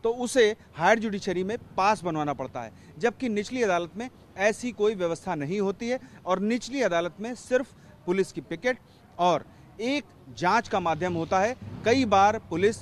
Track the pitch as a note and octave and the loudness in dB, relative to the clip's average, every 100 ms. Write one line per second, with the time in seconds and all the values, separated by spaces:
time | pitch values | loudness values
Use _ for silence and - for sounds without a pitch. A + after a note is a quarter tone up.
0 | A3+ B3 B3 C4+ G#3+ A3 - - F3 A3+ | -2 -2 0 4 4 2 -12 0 4 4
1 | A3 G3 G3+ F3 F#3 A#3+ - - G3 G3+ | 2 -4 -4 -4 -4 -6 -8 0 2 2
2 | E3+ D#3 D3 C3+ B2+ B2+ A2+ - - - | -2 -2 -2 -4 -8 -8 -12 -16 -20 -2
3 | A3+ A3+ B3+ G#3 G3+ B3+ A3 F3 E3+ F3+ | -2 -2 -4 -4 -4 -2 0 0 -2 -10
4 | B3 - - - G3+ G#3+ B3 G#3 G#3+ G#3 | -12 -14 -20 0 0 0 -6 0 0 0
5 | F3 E3 - E3 C#3+ G3+ G3 G3 A#3 B3+ | -2 -2 -4 -4 -2 -2 -2 -4 -4 -6
6 | - - - F#3 G#3 A#3+ - C#4 A3 E3+ | -8 -14 -2 -2 0 -2 -4 -2 0 0
7 | F3 F3 A3 B3 - B3+ C#4 - - - | -2 -6 -10 -10 -2 -2 -2 -14 -20 -12
8 | - F#3+ F#3 - C3+ E3 B3 B3+ - - | -2 0 0 -4 -10 -4 -4 -4 -10 -20
9 | - - F3 D#3 - - - - A#3 C#4+ | -20 0 2 2 -2 -20 -20 -6 -2 -2
10 | - - - A2+ E3+ A3 - G#3 E3+ D#3 | -6 -20 -20 -2 0 0 0 -2 0 -2
11 | F3+ E3+ D#3+ F#3+ G#3+ B3+ - - G#3+ C4 | -2 -2 0 0 0 -2 -12 -4 2 2
12 | B3 G3 G3+ A3 - E3 G3+ A3 | 4 6 6 4 -4 2 2 0